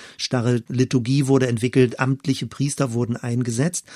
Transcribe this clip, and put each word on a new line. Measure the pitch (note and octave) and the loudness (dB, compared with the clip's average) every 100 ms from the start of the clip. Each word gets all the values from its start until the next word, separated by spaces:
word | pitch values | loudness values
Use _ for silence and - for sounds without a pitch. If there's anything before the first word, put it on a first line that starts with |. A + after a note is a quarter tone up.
| - - | -20 -12
starre | - B2+ A#2 A#2+ - | -4 -2 0 0 0
Liturgie | B2 B2+ B2+ A#2 C#3 C3+ | -2 0 0 2 2 4
wurde | C3+ B2+ | 4 4
entwickelt, | A#2 A#2+ C3+ B2 - | 0 2 4 4 2
amtliche | C3 C3+ D3 C3 A#2 | -2 0 -2 -2 -4
Priester | - C#3 - C3+ | -4 -4 -2 -2
wurden | A2+ A#2 A#2+ | -2 -2 -4
eingesetzt | B2 A#2+ B2 A2+ D#3+ - - | -4 -2 -2 -2 -2 -4 -12